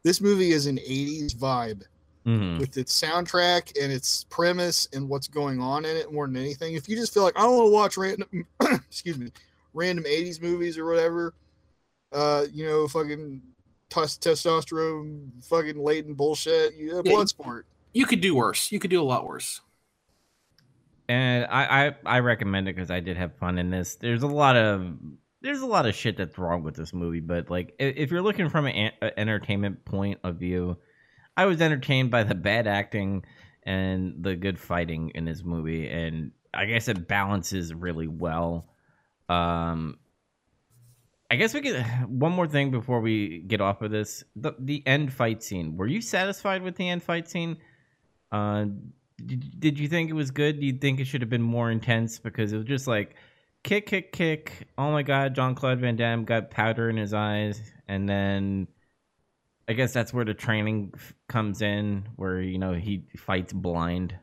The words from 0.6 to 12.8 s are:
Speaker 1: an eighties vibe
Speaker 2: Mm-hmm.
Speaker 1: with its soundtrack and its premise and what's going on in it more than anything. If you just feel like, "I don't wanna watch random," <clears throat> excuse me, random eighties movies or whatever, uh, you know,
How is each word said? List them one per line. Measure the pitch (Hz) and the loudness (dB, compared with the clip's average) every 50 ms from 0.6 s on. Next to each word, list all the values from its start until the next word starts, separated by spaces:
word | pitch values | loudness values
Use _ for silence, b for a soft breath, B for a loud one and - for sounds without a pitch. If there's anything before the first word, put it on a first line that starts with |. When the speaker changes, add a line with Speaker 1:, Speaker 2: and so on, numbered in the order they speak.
| 139 | 2
Speaker 1:
an | 143 135 123 | 0 -2 -2
eighties | - 120 131 135 143 143 151 156 147 147 123 | -4 -4 -4 -2 -2 -4 -4 -4 -6 -6 -4
vibe | 117 131 135 131 123 117 113 107 98 95 _ _ _ _ _ _ _ _ | -4 -2 0 0 0 -2 -4 -6 -10 -12 _ _ _ _ _ _ _ _
Speaker 2:
Mm-hmm. | 120 117 110 101 90 85 82 | 2 2 2 2 0 0 -2
Speaker 1:
with | - 135 - | -4 -4 -4
its | 135 127 - - - | -6 -4 -2 -2 0
soundtrack | - 156 165 175 175 - - 175 175 175 175 175 165 - - 143 | 0 2 0 0 0 2 2 4 4 6 4 4 0 -2 -4 -2
and | 143 139 | -2 0
its | 135 127 - - - - - | -2 -2 -2 -2 -2 -2 -4
premise | _ - - 170 175 180 180 175 175 160 - - - | _ 0 2 2 2 4 2 0 0 0 0 -2 -2
and | - 135 139 | -4 -8 -4
what's | 135 139 139 135 - | -4 -4 -4 -6 -6
going | - 151 143 139 131 127 | -4 -2 -2 0 -2 -2
on | 127 127 139 151 156 | -2 -2 -2 -2 -2
in | 156 160 | -2 -2
it | 160 156 151 | -4 -4 -4
more | 151 147 143 | -4 -4 -4
than | 135 131 | -2 -4
anything. | 127 131 143 143 135 165 165 165 | -4 -4 -6 -6 -6 -6 -6 -6
If | 156 139 - | -6 -4 -4
you | 220 | -4
just | 233 233 220 - | -2 -2 0 2
feel | 208 196 | 4 4
like, | 180 - | 4 6
"I | 190 208 | 6 6
don't | 240 254 | 6 8
wanna | 240 233 214 | 8 8 8
watch | 208 214 208 196 - | 8 8 6 4 2
random," | 190 190 190 190 190 190 _ - 175 170 _ _ _ | 0 -2 -2 -2 -4 -6 _ -6 -8 -8 _ _ _
<clears throat> | |
excuse | 233 311 262 - - _ - - - 175 160 | 2 4 4 0 -2 _ -14 -8 -6 -6 -6
me, | 135 120 120 b b b b b b b b _ | -6 -8 -10 b b b b b b b b _
random | 156 175 185 180 170 151 | -2 0 0 0 -2 0
eighties | 143 147 160 175 180 170 160 | 0 0 0 0 -4 -6 -6
movies | 165 175 175 175 175 175 160 | -2 -2 0 0 0 -4 -4
or | 160 160 | -4 -2
whatever, | 165 165 170 165 170 170 170 170 165 _ _ _ _ _ _ _ _ _ _ _ _ _ _ _ _ | 2 2 4 4 4 2 0 -2 -4 _ _ _ _ _ _ _ _ _ _ _ _ _ _ _ _
uh, | 139 143 147 147 147 143 147 143 | -2 2 2 4 4 2 2 -2
you | 147 151 156 | -4 -6 -2
know, | 156 156 151 | 0 2 2